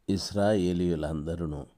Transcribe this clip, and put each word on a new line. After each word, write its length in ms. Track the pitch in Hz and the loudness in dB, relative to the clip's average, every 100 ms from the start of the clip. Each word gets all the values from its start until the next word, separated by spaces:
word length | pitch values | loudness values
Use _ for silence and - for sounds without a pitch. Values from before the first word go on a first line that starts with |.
| - | -4
ఇశ్రాయేలీయులందరూ 1600 | 98 - 101 101 107 90 87 87 80 76 80 76 82 82 73 67 | -2 -2 0 2 4 2 2 2 0 -2 -4 -4 -4 -4 -6 -10